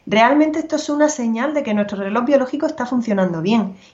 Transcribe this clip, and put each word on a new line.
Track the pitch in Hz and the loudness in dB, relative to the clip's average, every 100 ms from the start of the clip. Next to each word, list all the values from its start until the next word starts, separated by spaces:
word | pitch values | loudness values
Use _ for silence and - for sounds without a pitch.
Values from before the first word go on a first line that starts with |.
| - | -2
realmente | 214 233 294 311 320 | 2 4 4 2 0
esto | 302 | -4
es | 302 302 | -4 -2
una | 294 294 | 0 0
señal | 277 233 226 277 | 0 -2 -2 -2
de | 294 | -2
que | 214 | -2
nuestro | 208 202 196 | -2 -2 -4
reloj | 196 226 | -2 -2
biológico | 247 277 254 294 311 | 2 2 2 -2 -4
está | 311 | -4
funcionando | 240 254 226 196 185 165 | -4 -2 0 0 0 0
bien, | 180 226 190 - - | 0 0 0 -8 -14